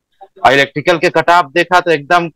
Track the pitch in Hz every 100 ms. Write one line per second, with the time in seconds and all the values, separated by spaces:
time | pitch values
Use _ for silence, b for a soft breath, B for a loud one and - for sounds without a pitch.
0 | _ _ - _ - 135 139 - 147 170
1 | 175 160 156 175 143 151 170 180 175 156
2 | 143 175 170